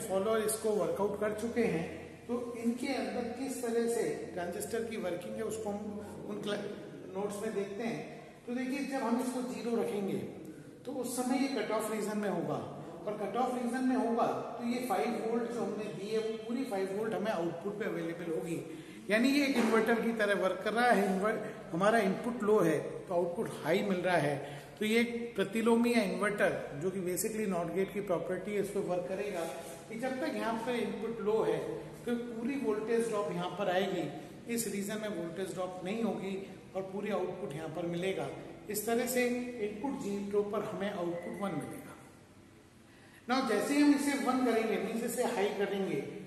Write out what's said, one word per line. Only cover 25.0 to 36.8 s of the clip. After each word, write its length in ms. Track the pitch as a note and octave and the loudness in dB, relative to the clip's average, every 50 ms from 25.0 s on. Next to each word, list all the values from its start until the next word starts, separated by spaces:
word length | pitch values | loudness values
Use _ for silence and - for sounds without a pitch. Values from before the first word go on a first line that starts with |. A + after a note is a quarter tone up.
एक 340 | A#3 A#3 - - - - - | 4 4 0 -4 -4 -4 0
प्रतिलोमी 560 | F#3+ - - - A3+ A3 A#3 A#3 A3+ A#3+ A#3 A#3+ | 0 0 0 0 2 4 6 6 6 6 6 4
या 80 | A#3 | 4
इन्वर्टर 800 | G3+ F3+ F3+ F3+ G3+ G#3 G#3 G#3+ G#3 E3 C#3 - - - D3 C#3+ | 4 2 2 2 0 0 4 4 4 4 4 0 -4 -6 -6 -2
जो 80 | E3 F#3+ | -2 -2
कि 100 | F#3 G3 | -2 0
basically 460 | F3 F3+ F3+ E3+ - A3+ G#3+ A3 G#3+ G3 | -2 -2 0 0 0 -2 0 0 0 0
नॉट 240 | F#3 E3+ F3 E3+ - | 0 0 0 0 0
गेट 180 | F#3+ F#3+ F#3 | 0 0 0
की 80 | - G#3 | -2 -4
प्रॉपर्टी 540 | - - E3+ D#3+ - - F#3 F3+ - G#3 G#3 | 0 0 0 0 0 -2 -2 -2 -2 -2 0
है 80 | G3 | 0
उस 80 | - - | 0 0
पर 100 | - G3 | 0 -2
वर्क 260 | E3 E3 F3+ F3 F3+ F#3 | 0 0 0 0 0 -2
करेगा 360 | F#3+ G3+ G#3 G3+ F3+ E3+ D#3+ D#3+ - - - - - - - - | -2 -4 -4 -4 -2 -4 -4 -4 -6 -8 -10 -10 -12 -12 -12 -10
कि 100 | A3 A3+ | -6 -4
जब 200 | C4 C4 C4 - | -2 -2 -2 -2
तक 140 | D#4+ D4 A#3 | -2 -2 -2
यहाँ 200 | G#3 G#3+ A3+ A#3 A3+ - | -2 0 0 -2 -2 -2
पे 100 | B3+ A#3+ A3 | -2 0 0
इनपुट 420 | G3+ G3 G3+ G3+ A3 A3+ A3+ - | 0 -2 -2 -4 -4 -4 -4 -2
लो 220 | G3 G#3 A3 G#3+ | 0 2 4 4
है 160 | F3+ E3+ - C#3+ - - - - - - - - - | 4 4 2 2 0 -4 -6 -6 -8 -10 -12 -8 -2
तो 100 | A#3+ A#3+ | -2 -2
पूरी 400 | A#3 A#3+ A#3+ A3 A3+ - C#4+ C4+ - A3+ | -2 -2 -4 -6 -4 -2 -2 -2 0 0
वोल्टेज 440 | A3 G#3 G#3+ G#3+ A#3 A#3 A#3 A3+ G#3+ | 0 0 0 2 2 2 2 2 2
ड्रॉप 220 | G#3 G#3 G3+ - | 0 0 0 0
यहाँ 180 | F3 F3 F3+ F3+ | -2 -2 -2 -4
पर 200 | - G3+ G3+ F3+ | -2 0 0 2
आएगी, 380 | F3 F#3+ G3+ G3 F3+ E3+ D3+ D3 - - - - - - - A#3+ A#3 | 4 4 2 2 0 0 -2 -2 -6 -8 -10 -12 -14 -12 -6 -4 -2
इस 120 | A3+ - G3+ | -2 -2 -2
रीजन 320 | F#3+ G3+ G3 G3+ A3 G#3+ | -2 -2 -2 -2 -4 -4
में 60 | A3 G#3 | -4 -4
वोल्टेज 440 | F3 E3+ E3+ E3+ E3 F#3+ F#3+ E3+ | -4 -4 -6 -6 -4 -4 -6 -4
ड्रॉप 280 | D#3+ F#3 F#3 - - - E3+ | -4 -4 -4 -4 -6 -6 -4
नहीं 180 | F#3 G#3+ A#3 | -4 -2 0
होगी 340 | A3 F#3+ F3 E3 F#3+ G3 G3 - - - - - - - - | 0 0 0 -2 -4 -4 -4 -6 -6 -10 -12 -16 -16 -8 -6
और 60 | F#3+ | -6